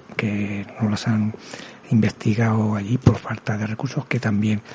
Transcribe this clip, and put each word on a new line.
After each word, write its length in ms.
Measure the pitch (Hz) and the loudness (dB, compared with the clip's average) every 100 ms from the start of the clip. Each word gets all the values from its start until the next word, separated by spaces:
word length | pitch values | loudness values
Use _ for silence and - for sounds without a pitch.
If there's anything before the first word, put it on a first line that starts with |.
| - - | -6 -4
que 500 | 107 101 101 101 98 - | -2 -2 -4 -6 -8 -2
no 80 | 107 | 0
las 180 | 104 - | 0 2
han 260 | 110 107 - - - - - - | 2 0 -4 -12 -16 -16 -12 0
investigado 840 | 117 107 - 120 107 113 110 107 104 | 4 4 2 0 2 2 2 2 0
allí 220 | 101 127 | 0 4
por 180 | - 104 | 4 4
falta 400 | - 107 - 104 | 0 -6 -4 -4
de 80 | 107 | -4
recursos, 400 | 110 131 - - | -4 -4 -4 -4
que 140 | 120 | -2
también 420 | 113 104 107 107 - | 0 2 2 0 -4